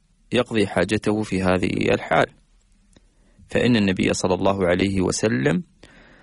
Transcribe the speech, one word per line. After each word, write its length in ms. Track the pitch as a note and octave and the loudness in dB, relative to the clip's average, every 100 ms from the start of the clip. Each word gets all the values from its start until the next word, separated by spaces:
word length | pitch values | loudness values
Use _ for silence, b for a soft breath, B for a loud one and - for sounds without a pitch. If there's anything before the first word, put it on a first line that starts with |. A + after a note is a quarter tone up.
| _ _ _ | _ _ _
يقضي 360 | A#2 A#2+ A2+ F#2+ | -2 0 0 0
حاجته 540 | - F2+ G#2 - G#2+ | 0 0 0 0 -2
في 220 | G#2+ F#2 | -2 -2
هذه 500 | F#2 F#2 - - - | 0 0 0 -2 0
الحال، 320 | A2 - - - - _ _ _ _ _ _ b b b b - | -2 0 0 0 -4 _ _ _ _ _ _ b b b b -6
فإن 260 | - A#2+ A#2 | 0 2 2
النبي 380 | G2 F#2 G2+ | 2 0 0
صلى 200 | - F#2 | 0 -2
الله 340 | F#2 G2 G2 F2 | 0 0 0 0
عليه 340 | F2+ G2 G2 | 0 0 0
وسلم 600 | F#2 - A2 A#2+ C#3 F3 - _ B B B B | -2 0 -2 0 0 -2 -4 _ B B B B